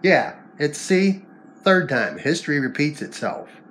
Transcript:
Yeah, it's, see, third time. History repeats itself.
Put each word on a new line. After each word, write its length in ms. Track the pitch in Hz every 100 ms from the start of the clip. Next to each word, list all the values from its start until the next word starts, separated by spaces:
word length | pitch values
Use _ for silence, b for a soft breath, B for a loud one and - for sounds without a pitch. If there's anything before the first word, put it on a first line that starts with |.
Yeah, 320 | 190 151 85 - - -
it's, 180 | 147 147
see, 440 | - 185 196 190 - - - -
third 240 | 196 185 147
time. 300 | 127 104 -
History 420 | 139 165 - 143
repeats 420 | 131 - 147 147
itself. 460 | - - 107 - - - -